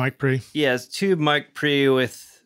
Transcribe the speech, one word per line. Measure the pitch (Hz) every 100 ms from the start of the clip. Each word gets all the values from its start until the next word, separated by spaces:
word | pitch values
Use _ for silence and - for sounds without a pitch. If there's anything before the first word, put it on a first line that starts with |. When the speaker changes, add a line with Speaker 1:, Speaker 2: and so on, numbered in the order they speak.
Speaker 1:
mic | 131 -
pre? | 139 131 -
Speaker 2:
Yeah, | 151 143 127
it's | -
tube | - 196 180
mic | 151 147 -
pre | - 147 143 139
with, | 131 123 - - _